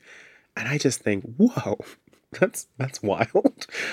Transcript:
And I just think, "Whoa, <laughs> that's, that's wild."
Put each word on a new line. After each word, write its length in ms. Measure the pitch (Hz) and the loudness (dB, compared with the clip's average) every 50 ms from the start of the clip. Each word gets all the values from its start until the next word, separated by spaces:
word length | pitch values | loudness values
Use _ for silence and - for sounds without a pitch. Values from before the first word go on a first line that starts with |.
| _ - - - - - - _ _ _ - | _ -20 -20 -20 -20 -20 -20 _ _ _ -10
And 120 | - 113 120 | -8 -4 -2
I 100 | 143 147 | -2 0
just 220 | - 135 120 - - | 0 0 0 0 -2
think, 220 | - 101 98 - - 117 | -2 -2 -2 -2 -4 0
"Whoa, 420 | 143 214 240 - - - 101 - - - - - _ _ | 4 4 4 4 2 -4 -4 -4 -6 -8 -12 -18 _ _
<laughs> 340 | _ _ _ _ - - - | _ _ _ _ -10 -2 0
that's, 260 | 185 214 - - - _ _ - | 0 0 0 -2 -14 _ _ -6
that's 240 | 135 135 - - - | -6 -6 -6 -4 -2
wild." 640 | 101 95 - 113 - - - - 269 - - - - - - - - | 0 0 0 0 2 2 4 4 2 0 -2 -14 -12 -8 -8 -6 -6